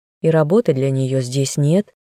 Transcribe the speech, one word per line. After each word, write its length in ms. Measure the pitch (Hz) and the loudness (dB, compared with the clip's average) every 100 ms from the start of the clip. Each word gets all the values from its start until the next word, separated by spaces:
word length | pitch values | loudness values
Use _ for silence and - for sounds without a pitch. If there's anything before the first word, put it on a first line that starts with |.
| _ _ | _ _
и 80 | 160 | 0
работы 440 | 160 151 196 240 | 2 2 2 2
для 160 | 135 135 | 0 0
неё 300 | 135 131 131 | -2 -2 -2
здесь 380 | 123 131 135 - | -4 -4 -4 0
нет, 360 | 143 175 208 _ | 0 0 -2 _